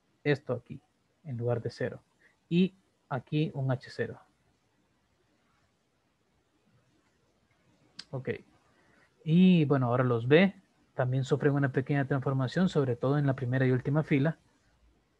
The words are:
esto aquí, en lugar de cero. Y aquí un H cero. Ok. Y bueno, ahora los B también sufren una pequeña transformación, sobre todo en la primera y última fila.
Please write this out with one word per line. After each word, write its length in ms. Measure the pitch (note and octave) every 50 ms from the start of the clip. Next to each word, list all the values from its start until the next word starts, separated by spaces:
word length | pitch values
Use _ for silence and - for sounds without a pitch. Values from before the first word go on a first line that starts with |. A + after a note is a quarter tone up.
| _ _ _ _ -
esto 300 | D3 D3 C3+ _ - B2
aquí, 260 | A#2 - - - C#3 _ _ _ _ _ _ _ _ -
en 120 | D#3 B2+
lugar 240 | A#2 A#2 A#2+ A#2+ A2+
de 80 | - A2
cero. 340 | - - C3 G2 - - _ _ _ _ _ _ _ _ _ -
Y 260 | E3+ F3 F#3+ F3+ - _ _ _ _ _ _ -
aquí 400 | - B2+ - - - D3+ D#3 - -
un 160 | C#3+ C3 C3+
H 200 | C3 C3 - B2
cero. 280 | - - A#2 G#2+ - - - _ _ _ _ _ _ _ _ _ _ _ _ _ _ _ _ _ _ _ _ _ _ _ _ _ _ _ _ _ _ _ _ _ _ _ _ _ _ _ _ _ _ _ _ _ _ _ _ _ _ _ _ _ _ _ _ _ _ _ _ _ _ _ _ _ _ _ _ _ _ _ _ _ _ - - -
Ok. 200 | - C3 B2+ - A2+ - - _ _ _ _ _ _ _ _ _ _ _ _ _ _ _ -
Y 420 | D#3 D#3 F3 F#3 F#3 F3+ E3+ D3+
bueno, 220 | C3+ C#3+ C3+ C3 A#2+
ahora 160 | A#2+ B2+ B2+
los 220 | B2+ A#2+ A#2 A2+
B 280 | B2+ C#3+ E3 F#3+ F#3+ - - _ _ _ _ _ _ -
también 300 | - C3 B2+ B2+ C3+ C3
sufren 280 | - D3+ C3+ - D3 C#3
una 180 | C#3+ C#3 C3+
pequeña 360 | C3 C#3+ C3 - D3 C#3+ C#3
transformación, 640 | C3 D3+ C3+ B2+ C#3+ C3+ C3+ C3 A#2+ - E3+ F#3+ F3+
sobre 260 | - D#3+ C#3 B2 A#2+
todo 220 | - - C3 C#3 D3
en 80 | C#3+
la 80 | C#3 C3
primera 320 | - B2+ A#2+ B2 C3 C3
y 60 | B2+ B2+
última 320 | B2+ - - C#3 D#3 D3
fila. 340 | - D#3+ C#3 C3+ D#3+ D#3+ - _ _ _ _ _ _ _ _ _ _ _ _ _ _ _ _